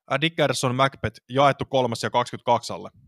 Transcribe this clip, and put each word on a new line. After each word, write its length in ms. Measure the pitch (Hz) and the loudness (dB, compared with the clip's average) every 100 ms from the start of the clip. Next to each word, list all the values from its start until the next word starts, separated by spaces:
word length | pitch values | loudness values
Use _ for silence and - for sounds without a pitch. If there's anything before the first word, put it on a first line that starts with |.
| _ | _
Äh, 80 | 135 | -2
Dickerson, 540 | 160 170 143 - 131 | -2 0 0 0 -2
Macbeth 460 | 127 135 - 110 - _ | 0 0 0 -8 -8 _
jaettu 360 | 127 143 131 | 2 4 2
kolmas 380 | 123 135 123 117 | -2 0 0 -2
ja 80 | 113 | -2
kaksikymmentäkaksi 600 | 120 120 117 - 117 - | -2 -2 -4 0 0 0
alle. 180 | 90 98 - | -10 -12 -20